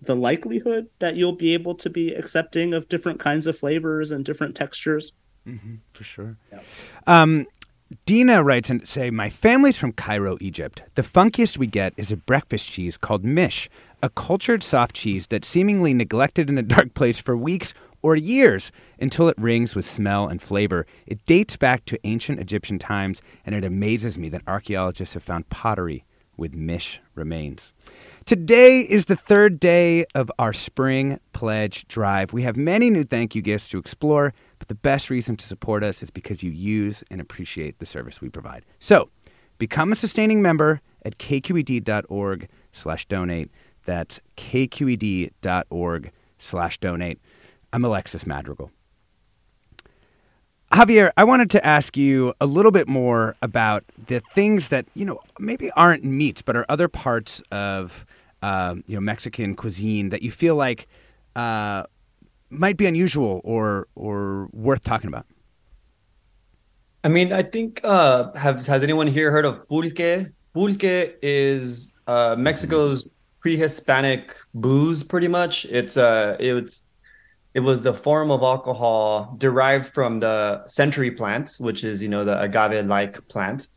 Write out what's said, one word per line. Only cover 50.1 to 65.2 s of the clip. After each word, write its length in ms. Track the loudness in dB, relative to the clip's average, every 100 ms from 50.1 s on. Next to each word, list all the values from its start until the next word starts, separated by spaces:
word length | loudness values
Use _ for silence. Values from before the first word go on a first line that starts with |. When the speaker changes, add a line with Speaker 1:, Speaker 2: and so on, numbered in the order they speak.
| _ _ _ _ _ _
Speaker 2:
Javier, 380 | 6 8 8 8 6
I 80 |
wanted 240 | 6 6 6
to 120 | 4
ask 320 | 6 4 2 0
you 380 | 2 4 0 0
a 60 | 0
little 260 | 6 6
bit 160 | 6 4
more 460 | 0 2 2 0 -4
about 440 | -4 0 0 0 -4 -14 -6
the 120 | -6 -2
things 360 | 0 2 2 0
that, 160 | -4 -4
you 100 | -8
know, 160 | -8 -8 -14 -12
maybe 320 | -8 -8 -2
aren't 320 | 6 6 6
meats, 380 | 0 0 -2 -2
but 140 | -4 -4
are 100 | -2
other 200 | 0 -2
parts 520 | -2 -4 -4 -4 -12 -10
of, 520 | -6 -4 -6 -8 -14 -20 _ _ _
um, 400 | -4 -2 -4 -6 -8
you 100 | -6
know, 40 |
Mexican 540 | -4 -6 -8 -6 -6
cuisine 540 | -6 -8 -6 -4 -2 -2
that 140 | -6
you 80 | -8
feel 260 | 0 2 2
like, 320 | 0 -4 -10 _ _ _ _ -8
uh, 480 | -4 -4 -4 -6 -10 _ _ _ _ _ _
might 260 | -2 -2 2
be 100 | 0
unusual 540 | 2 0 0 -2 -2
or, 420 | -4 -2 -2 -4 -6
or 540 | -12 -8 -6 -6 -6 -10
worth 300 | -4 -2 0
talking 260 | -2 -4 -6
about. 180 | -10